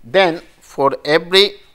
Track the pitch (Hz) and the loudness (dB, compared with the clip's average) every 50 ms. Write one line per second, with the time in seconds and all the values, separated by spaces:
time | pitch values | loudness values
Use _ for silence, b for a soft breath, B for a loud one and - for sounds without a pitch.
0 | _ 117 117 190 190 175 160 175 - _ _ _ _ - - - 139 135 135 - | _ -2 0 0 0 0 -2 -6 -12 _ _ _ _ -20 -8 -2 -2 -2 -2 -4
1 | _ 147 151 170 175 175 180 190 202 202 202 - _ _ | _ -2 -2 -2 0 0 2 2 2 2 -2 -12 _ _